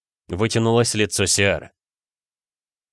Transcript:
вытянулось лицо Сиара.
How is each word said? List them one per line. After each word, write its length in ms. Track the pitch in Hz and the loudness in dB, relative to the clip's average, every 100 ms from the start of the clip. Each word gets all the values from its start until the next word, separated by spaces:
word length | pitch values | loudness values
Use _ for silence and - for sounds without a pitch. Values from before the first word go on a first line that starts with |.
| _ _ - | _ _ -10
вытянулось 680 | 90 110 117 113 117 117 | -4 -2 0 2 2 2
лицо 320 | 107 104 - 95 | 0 -2 0 0
Сиара. 460 | - 101 80 - _ _ _ _ _ _ _ _ _ _ _ _ | 2 2 0 -6 _ _ _ _ _ _ _ _ _ _ _ _